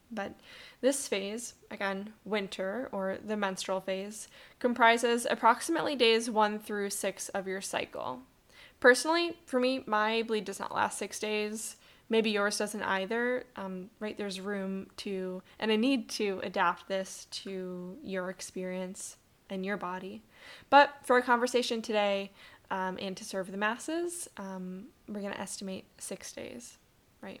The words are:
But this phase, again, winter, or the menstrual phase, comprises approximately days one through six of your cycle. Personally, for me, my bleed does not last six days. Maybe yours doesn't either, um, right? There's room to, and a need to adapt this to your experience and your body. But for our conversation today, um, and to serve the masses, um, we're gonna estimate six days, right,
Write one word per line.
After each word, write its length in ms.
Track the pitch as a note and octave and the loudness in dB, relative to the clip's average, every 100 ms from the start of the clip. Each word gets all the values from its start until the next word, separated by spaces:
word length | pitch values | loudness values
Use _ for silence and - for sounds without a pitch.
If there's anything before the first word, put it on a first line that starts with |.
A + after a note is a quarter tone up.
| _ | _
But 240 | A3 G3 - - - - - | -8 -8 -10 -20 -20 -20 0
this 260 | B3 C#4 - | 2 2 0
phase, 460 | G3 G3 A3+ A#3+ - - | -2 -2 -6 -10 -14 -16
again, 420 | G#3+ G3 G3 G#3 - | -4 -4 -2 -6 -12
winter, 680 | - G#3 G3 - F#3+ A3 C4 | -4 -2 -2 -4 -4 -4 -4
or 260 | G3 F#3+ F#3+ | -4 -4 -4
the 120 | G#3+ G#3+ | -4 -2
menstrual 440 | G3+ F#3+ - F#3+ | -2 -2 -2 -2
phase, 480 | F#3+ F#3+ G3+ A3 - - - - | -2 -4 -6 -10 -16 -18 -20 -2
comprises 680 | B3 A#3+ A#3 A#3 A#3+ A#3+ A#3+ | 0 6 8 8 4 2 2
approximately 680 | A#3 A#3 B3 - E4 - C#4 | 6 6 6 2 0 0 4
days 320 | A3+ A3+ A#3 | 6 6 2
one 300 | G#3+ G#3 G#3 | 2 2 2
through 320 | G#3 G#3 G3+ | -6 -4 -4
six 400 | - G3 F#3 - | -2 -4 -4 -6
of 180 | G3 F#3+ | -4 -4
your 140 | F#3+ | -6
cycle. 580 | - - - - - B3 - _ _ - - _ | -2 -4 -4 -6 -6 -8 -12 _ _ -20 -20 _
Personally, 580 | B3 C4 D#4 E4 E4+ E4 - | 8 8 6 2 0 -4 -4
for 120 | B3+ | 2
me, 240 | B3+ C4 C4 | 2 0 0
my 360 | G#3+ G#3+ A3+ | 0 2 0
bleed 220 | A3+ A3 | 0 -2
does 160 | G3 G3 | -2 -6
not 140 | - | 0
last 240 | - G#3 - | 4 4 2
six 200 | G3+ - | -6 -4
days. 580 | G#3+ G#3+ G#3+ G#3+ - - - - _ | -2 0 -2 -4 -8 -12 -20 -20 _
Maybe 220 | A3+ A3 | 4 4
yours 280 | G#3 G3+ G#3 | 4 2 2
doesn't 240 | G#3 G#3+ | -2 -2
either, 640 | - F#3+ F#3+ A#3 A#3+ B3 - - | 0 0 0 0 0 -2 -4 -8
um, 340 | F#3+ F#3 F#3 - | -8 -8 -10 -10
right? 180 | G#3+ - | -8 -6
There's 220 | G#3 F#3 | -6 -6
room 500 | F#3+ G3+ F#3+ F#3+ - - | -4 -4 -2 -4 -8 -10
to, 440 | G#3+ F#3+ F#3 F#3 - - | -6 -4 -4 -8 -12 -4
and 120 | G#3+ | 0
a 40 | G#3+ | 4
need 320 | B3 C4+ A3 | 4 2 0
to 300 | - G#3 F#3 | -2 -2 -2
adapt 420 | G3 G3 F3 F3+ - | -4 2 2 0 -4
this 400 | F#3+ F#3+ - - | -4 -4 -10 -12
to 640 | - G3 F#3+ F#3 F3+ F3+ G#3+ | -12 -8 -8 -6 -8 -10 -12
your 280 | D4+ F#3 F3+ | -6 -4 -4
experience 840 | F#3+ - F#3+ F#3 F#3 F#3 G3 - - _ _ - | -8 -10 -8 -6 -4 -6 -8 -12 -14 _ _ -10
and 160 | G3 F#3+ | -6 -4
your 100 | G3+ | -4
body. 460 | F3+ F#3 F#3+ G#3+ - - - - - | -4 -6 -10 -14 -18 -20 -20 -20 8
But 240 | C#4 C#4 - | 10 10 4
for 140 | - B3 | 4 4
our 60 | |
conversation 600 | B3+ A#3+ B3 B3 B3 A#3 | 6 4 4 2 0 -2
today, 480 | A3 G#3 G3+ G3 G3 - - - _ | 0 2 2 2 -2 -12 -20 -20 _
um, 280 | F#3+ F#3 F#3 | -2 -2 -2
and 160 | G3 F#3+ | -6 -8
to 80 | |
serve 260 | G#3+ G3 F#3+ | -6 -6 -6
the 60 | G3 | -2
masses, 720 | G#3 A#3+ - E4 F4 E4+ - - | -2 -2 -4 -2 -2 -6 -12 -10
um, 500 | G3 F#3 F#3 F#3 B3+ - - | -8 -8 -8 -10 -12 -18 -10
we're 120 | G#3 | -8
gonna 160 | G3 - | -6 -6
estimate 480 | F#3+ - G3 F#3+ - - | -8 -8 -8 -10 -12 -16
six 340 | - F#3+ - | -12 -10 -12
days, 460 | - - A#3+ A#3+ - _ _ _ _ | -12 -12 -12 -16 -20 _ _ _ _
right, 200 | G3 - | -16 -16